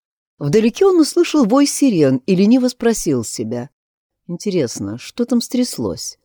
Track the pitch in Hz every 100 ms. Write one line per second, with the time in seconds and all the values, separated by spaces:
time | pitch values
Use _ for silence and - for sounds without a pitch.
0 | _ _ _ _ 143 202 226 - 381 359
1 | 294 349 330 311 208 269 285 - 277 180
2 | 139 131 - 185 202 254 247 - 233 220
3 | 175 127 110 - 110 120 123 _ _ _
4 | _ _ - 175 208 185 123 - 101 117
5 | - - 240 240 - 247 247 - 107 -
6 | - -